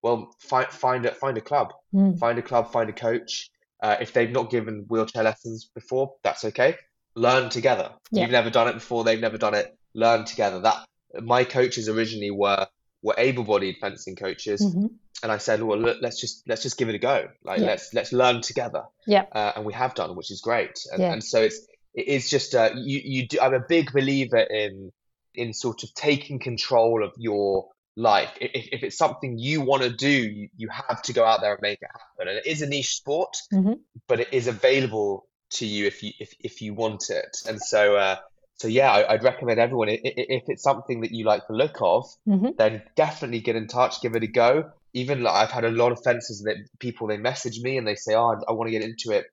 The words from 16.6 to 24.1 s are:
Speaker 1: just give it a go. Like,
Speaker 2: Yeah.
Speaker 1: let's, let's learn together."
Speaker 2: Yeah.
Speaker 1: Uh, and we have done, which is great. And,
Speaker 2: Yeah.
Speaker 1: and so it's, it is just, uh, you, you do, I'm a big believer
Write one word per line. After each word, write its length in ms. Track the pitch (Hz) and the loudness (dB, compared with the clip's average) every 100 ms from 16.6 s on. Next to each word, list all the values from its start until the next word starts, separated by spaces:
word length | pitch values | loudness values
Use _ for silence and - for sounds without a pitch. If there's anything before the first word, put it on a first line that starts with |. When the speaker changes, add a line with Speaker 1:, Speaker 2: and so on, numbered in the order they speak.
Speaker 1:
just 160 | 131 - | -4 -4
give 100 | 117 | -4
it 60 | 104 | -2
a 20 | |
go. 300 | 120 131 71 _ | 0 0 -2 _
Like, 160 | - 98 | -6 -2
Speaker 2:
Yeah. 80 | 117 | 0
Speaker 1:
let's, 260 | 98 - | -2 -2
let's 180 | 113 - | -6 -2
learn 300 | 123 127 120 | 4 4 4
together." 440 | - - 120 - - _ - | -2 -6 -4 -6 -10 _ 2
Speaker 2:
Yeah. 200 | 202 - | 2 4
Speaker 1:
Uh, 200 | 107 104 - | -2 -2 -2
and 100 | 107 | -8
we 80 | |
have 200 | 107 127 | -4 -4
done, 220 | - 85 90 | -2 -6 -6
which 160 | - | -12
is 100 | 98 | -8
great. 380 | 113 117 82 - - | -2 0 0 -6 -10
And, 80 | 190 | -2
Speaker 2:
Yeah. 140 | 180 | -2
Speaker 1:
and 100 | 135 | -2
so 180 | - 117 | 0 2
it's, 200 | 110 - - _ _ | 2 0 -16 _ _
it 140 | - 127 | -8 -2
is 200 | 139 120 | -2 0
just, 280 | 143 - 127 | -2 2 2
uh, 160 | 110 | 2
you, 280 | 120 127 139 | 2 -6 -6
you 240 | - 131 123 | -4 -4 -2
do, 120 | 147 | 2
I'm 140 | 131 | 2
a 60 | 131 | 2
big 320 | 120 170 143 | 2 2 2
believer 480 | 135 135 | 0 2